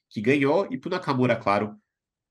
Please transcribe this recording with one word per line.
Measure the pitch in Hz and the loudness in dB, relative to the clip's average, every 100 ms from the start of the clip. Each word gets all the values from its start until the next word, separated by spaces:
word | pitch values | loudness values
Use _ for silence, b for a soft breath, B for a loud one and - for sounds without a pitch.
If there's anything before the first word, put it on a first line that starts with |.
| _ | _
que | - | -4
ganhou, | 107 147 139 160 - | 0 2 2 2 0
e | - | -6
pro | 175 | -6
Nakamura, | 170 - 131 123 117 | -6 -2 0 0 0
claro, | - 101 107 - _ _ _ _ _ | 0 0 0 -6 _ _ _ _ _